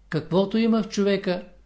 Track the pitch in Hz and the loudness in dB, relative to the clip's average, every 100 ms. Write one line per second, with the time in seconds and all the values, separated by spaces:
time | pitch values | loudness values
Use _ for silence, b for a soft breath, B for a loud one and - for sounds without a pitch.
0 | _ 156 - 175 196 220 226 220 214 - | _ -6 0 0 2 2 2 2 0 -2
1 | 202 196 185 180 - - | 0 0 0 -4 -6 -20